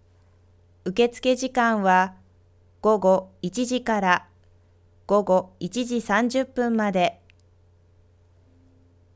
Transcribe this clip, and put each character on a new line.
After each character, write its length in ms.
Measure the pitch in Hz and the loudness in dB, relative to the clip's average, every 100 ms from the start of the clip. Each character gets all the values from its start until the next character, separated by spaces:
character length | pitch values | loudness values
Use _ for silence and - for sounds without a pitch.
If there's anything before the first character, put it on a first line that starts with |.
| _ _ _ _ _ _ _ _ | _ _ _ _ _ _ _ _
ー。 60 | - | -8
受 180 | 190 240 | 0 0
付 260 | 240 254 | 0 -2
時 160 | 254 262 | -2 -2
間 320 | 254 233 220 | 0 0 2
は 320 | 190 185 190 - _ _ _ _ _ _ | 2 2 2 -4 _ _ _ _ _ _
午 180 | 214 214 | 0 2
後 340 | 185 190 - _ | 4 2 0 _
一 240 | 180 233 247 | -10 -6 -4
時 160 | 247 | -4
か 180 | 247 214 | -2 -2
ら 260 | 185 180 - _ _ _ _ _ _ _ - | 2 0 -2 _ _ _ _ _ _ _ -2
午 160 | 202 | 0
後 320 | 196 185 185 - | 2 0 0 -10
一 260 | 175 247 | -8 -6
時 160 | 247 240 | -4 -4
三 280 | 214 208 240 | -2 0 0
十 160 | 254 | -2
分 320 | 262 - 240 226 | -4 -4 -2 -2
ま 160 | 208 | -2
で。 280 | 185 180 - _ _ _ _ _ _ _ _ _ _ _ _ _ _ _ _ _ _ _ | 0 -2 -2 _ _ _ _ _ _ _ _ _ _ _ _ _ _ _ _ _ _ _